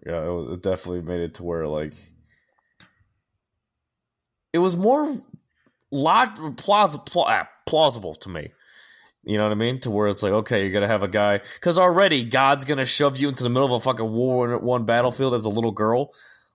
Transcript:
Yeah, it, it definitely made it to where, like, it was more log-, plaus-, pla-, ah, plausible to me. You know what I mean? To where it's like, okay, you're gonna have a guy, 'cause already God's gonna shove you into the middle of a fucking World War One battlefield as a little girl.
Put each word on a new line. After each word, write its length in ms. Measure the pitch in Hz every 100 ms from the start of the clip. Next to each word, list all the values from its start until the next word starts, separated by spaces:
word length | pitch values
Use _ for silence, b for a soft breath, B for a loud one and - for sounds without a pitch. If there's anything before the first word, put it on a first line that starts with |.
| -
Yeah, 160 | 85
it, 300 | 80 87 67
it 100 | 90
definitely 400 | 95 92 90 90
made 180 | 82 90
it 140 | 85
to 100 | -
where, 220 | 87 85 78
like, 280 | 76 78 - - _ b b b b b b b b _ _ _ _ _ _ _ _ _ _ _ _ _ _ _
it 60 | 170
was 180 | 185 170
more 400 | 208 277 302 269 - - _ _ _ _ _
log-, 680 | 139 151 208 247 208 156 117
plaus-, 380 | - 202 196 147 -
pla-, 180 | 175 -
ah, 220 | 107 - _ -
plausible 480 | 156 156 117 90 76
to 120 | 95
me. 240 | 85 73 b b b b b b _
You 140 | - 104
know 60 |
what 80 | 107
I 40 | 107
mean? 240 | 117 131
To 100 | 123
where 180 | 104 104
it's 140 | 101
like, 100 | 104
okay, 300 | 107 110 110
you're 100 | 98
gonna 160 | 101 101
have 140 | 107
a 40 | 95
guy, 320 | 104 104 101 B B
'cause 180 | 175 170
already 460 | 180 175 196 147
God's 400 | 117 131 135 139
gonna 200 | 131 143
shove 340 | 127 - 143 131
you 100 | 143
into 160 | 131
the 60 | 123
middle 160 | 123 139
of 60 |
a 80 | 123
fucking 240 | 131 120
World 100 | 113
War 440 | 110 131 123 120 120
One 260 | 123 123
battlefield 480 | 113 117 123 120 135
as 120 | 123
a 60 | 107
little 200 | 107 113
girl. 420 | 101 107 120 139 B B B B